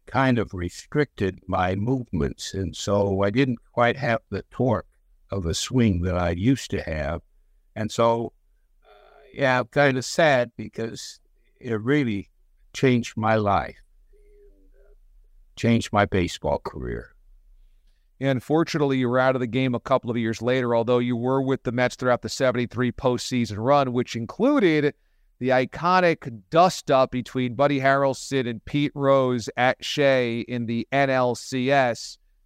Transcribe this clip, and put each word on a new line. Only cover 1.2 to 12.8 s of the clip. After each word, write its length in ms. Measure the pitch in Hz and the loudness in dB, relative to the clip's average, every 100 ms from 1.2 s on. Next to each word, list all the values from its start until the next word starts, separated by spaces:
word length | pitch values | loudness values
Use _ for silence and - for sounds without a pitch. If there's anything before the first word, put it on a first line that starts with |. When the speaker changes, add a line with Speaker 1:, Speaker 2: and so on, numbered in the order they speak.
| 95 - - | -4 -4 -4
Speaker 1:
my 300 | 92 90 98 | -2 0 0
movements. 760 | 110 131 120 85 71 - - | -2 -2 -2 -4 -4 -6 -10
And 240 | 98 92 - | -6 -6 -6
so 460 | - 101 101 95 | -2 0 0 0
I 80 | 101 | 0
didn't 280 | 113 135 117 _ | 2 0 -2 _
quite 240 | - 120 120 | 0 0 2
have 260 | 131 113 - | -2 -2 -4
the 140 | 95 - | -10 -8
torque 360 | - 127 101 - _ _ _ - | -2 0 -2 -6 _ _ _ -10
of 140 | 98 82 | -6 -4
a 80 | |
swing 480 | 80 - 127 113 90 | -4 -2 2 2 2
that 140 | 90 90 | 0 -2
I 140 | 87 | -2
used 400 | 87 110 135 - | 0 0 0 -2
to 100 | 101 | -8
have. 400 | - 78 71 85 - _ _ _ _ | -6 -6 -4 -6 -10 _ _ _ _
And 160 | - 107 | -8 -6
so, 440 | - 117 117 117 - _ _ _ _ | 0 2 2 -4 -12 _ _ _ _
uh, 40 | _ _ _ _ - | _ _ _ _ -16
yeah, 280 | - 135 127 | -2 0 0
I'm 80 | 113 | 0
kinda 340 | 147 143 131 | 2 2 2
sad 500 | - - 160 131 120 - | -2 2 4 4 0 -6
because 600 | 110 - 117 - - - _ _ _ _ | -12 -8 -8 -10 -16 -18 _ _ _ _
it 220 | 127 110 | -6 -4
really 480 | 110 147 123 101 - _ _ _ _ | 0 0 0 -4 -8 _ _ _ _
changed 420 | - | 0